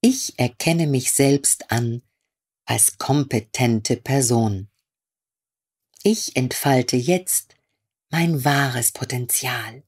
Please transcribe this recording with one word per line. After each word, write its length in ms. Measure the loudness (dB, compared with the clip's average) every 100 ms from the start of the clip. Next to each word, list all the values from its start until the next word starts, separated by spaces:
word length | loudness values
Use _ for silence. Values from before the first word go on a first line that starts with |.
Ich 380 | 4 2 -6 -2
erkenne 480 | -2 0 -2 0 2
mich 260 | 0 0
selbst 580 | 2 4 4 2 -2 -2
an 320 | -2 -2 -6 _ _ _ _ _ _
als 340 | -4 0 0 -2
kompetente 960 | 0 0 2 -2 -4 -2 2 2 0 -4
Person. 720 | 0 0 2 2 2 -2 -8 _ _ _ _ _ _ _ _ _ _ _ _ _ 0
Ich 280 | 0 -2 -4
entfalte 600 | -4 -2 2 2 2 0
jetzt 600 | 2 0 0 -6 -6 _ _ _ _ _ _
mein 340 | -2 0 0
wahres 480 | 0 0 0 -2 -4
Potenzial. 920 | -4 -8 -6 -4 -4 -4 -6 -8 -14